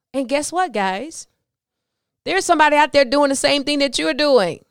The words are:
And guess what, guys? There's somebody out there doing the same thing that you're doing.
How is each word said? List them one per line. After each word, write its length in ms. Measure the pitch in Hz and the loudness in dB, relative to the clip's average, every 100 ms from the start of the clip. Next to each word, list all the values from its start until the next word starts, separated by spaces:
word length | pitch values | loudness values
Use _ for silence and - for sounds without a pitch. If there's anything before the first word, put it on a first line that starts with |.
| _ | _
And 160 | 269 247 | -8 -4
guess 240 | 277 294 | -6 -4
what, 220 | 339 359 | -6 -4
guys? 520 | 208 190 190 302 - - _ _ _ _ _ _ _ _ _ 269 | -4 -4 -6 -10 -16 -20 _ _ _ _ _ _ _ _ _ -4
There's 180 | 370 | -4
somebody 320 | 359 320 302 294 | 0 2 4 4
out 160 | 294 | 2
there 140 | 285 254 | 2 2
doing 240 | 285 285 | 2 2
the 40 | |
same 300 | 269 277 285 | 0 0 0
thing 140 | 277 294 | -2 -2
that 200 | 277 302 | -2 -2
you're 140 | 320 | -4
doing. 500 | 277 294 247 175 - _ | 0 2 2 2 -4 _